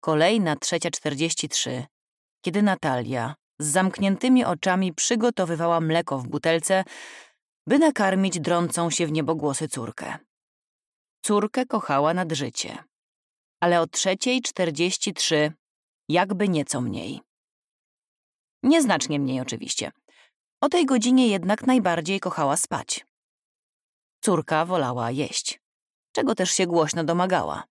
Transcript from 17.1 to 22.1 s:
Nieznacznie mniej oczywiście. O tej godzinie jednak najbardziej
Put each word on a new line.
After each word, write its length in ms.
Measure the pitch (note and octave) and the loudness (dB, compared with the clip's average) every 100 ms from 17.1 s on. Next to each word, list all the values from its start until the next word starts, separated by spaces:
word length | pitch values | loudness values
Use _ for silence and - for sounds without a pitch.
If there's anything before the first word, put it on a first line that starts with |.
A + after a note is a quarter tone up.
| C#3 _ _ _ _ _ _ _ _ _ _ _ _ _ _ | -12 _ _ _ _ _ _ _ _ _ _ _ _ _ _
Nieznacznie 560 | B3 E4 C4 E3 - D3 | 4 4 4 2 0 -2
mniej 220 | C#3 C3 | -2 -2
oczywiście. 500 | B2+ A2+ - - D#2+ - _ _ _ _ _ _ | -6 -8 -8 -6 -8 -12 _ _ _ _ _ _
O 80 | C#4+ | 0
tej 160 | F4+ C#4 | 2 4
godzinie 420 | B3+ A#3 C4 B3 | 2 4 6 6
jednak 400 | G3 F3 G#3+ B3+ | 2 0 0 4
najbardziej 520 | B3+ F#3 E3+ D#3+ | 4 4 0 0